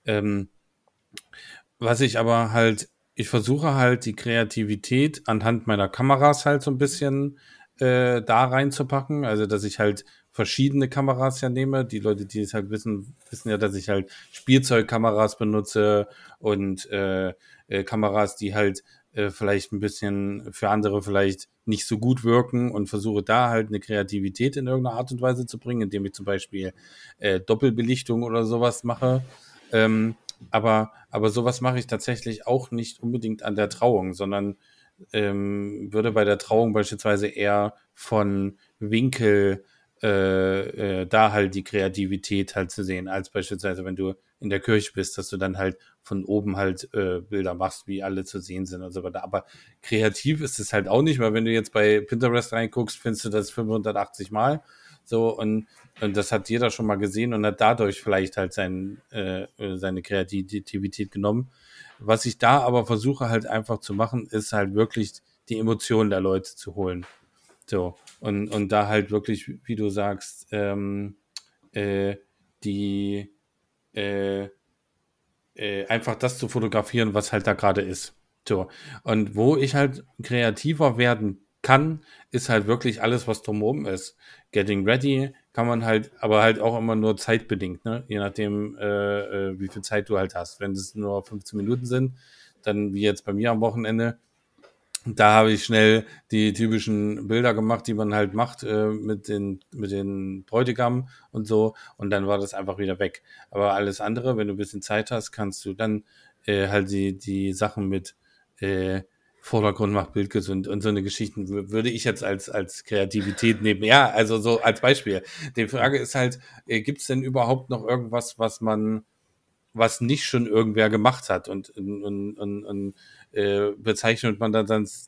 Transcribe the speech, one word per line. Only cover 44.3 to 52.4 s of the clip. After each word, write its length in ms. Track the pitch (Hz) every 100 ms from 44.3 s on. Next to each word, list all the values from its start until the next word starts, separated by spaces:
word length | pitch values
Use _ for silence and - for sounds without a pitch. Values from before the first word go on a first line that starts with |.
| _
in 100 | 104
der 120 | 98
Kirche 320 | - 107 101
bist, 240 | - 95 -
dass 100 | 92
du 80 | 98
dann 220 | 95 95
halt 180 | 95 92 _ _
von 220 | - 101
oben 320 | 95 104 101 95
halt, 320 | 98 92 -
äh, 260 | 110 95 90
Bilder 340 | 87 104 92
machst, 340 | 87 95 - -
wie 160 | 98
alle 200 | 98 95
zu 160 | 95 98
sehen 240 | 90 92
sind 180 | 92 90
und 100 | 90
so 100 | 92
weiter. 220 | 90 90
Aber 200 | 92 98 - - - _
kreativ 580 | - 110 110 101 135 156
ist 200 | 151 -
es 120 | 104
halt 140 | 107 95
auch 160 | 113
nicht, 160 | 156 135
weil 140 | 113
wenn 120 | 110
du 80 | 113
jetzt 200 | 113 107
bei 280 | 107 107 107
Pinterest 520 | 104 120 123 120